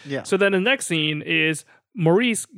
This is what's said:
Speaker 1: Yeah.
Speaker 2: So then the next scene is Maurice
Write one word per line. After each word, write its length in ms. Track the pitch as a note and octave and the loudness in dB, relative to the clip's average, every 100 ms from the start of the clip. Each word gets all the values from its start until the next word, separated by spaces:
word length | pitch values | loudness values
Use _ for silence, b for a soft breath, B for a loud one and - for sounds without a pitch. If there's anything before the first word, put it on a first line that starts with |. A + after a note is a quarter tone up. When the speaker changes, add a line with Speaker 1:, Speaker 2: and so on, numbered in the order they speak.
| C#3+ | -10
Speaker 1:
Yeah. 160 | C#3 | -8
Speaker 2:
So 160 | - F#3+ | -2 2
then 140 | G3 | 2
the 80 | F#3+ | 2
next 260 | G#3 C4+ - | 0 0 -2
scene 340 | D#3+ D3+ D3+ | -2 -2 -4
is 460 | E3 E3 D#3 D#3 - b _ | -2 0 0 -2 -8 b _
Maurice 520 | A#3 D#3+ F#3 B3 G#3+ - | -2 2 4 2 -2 -6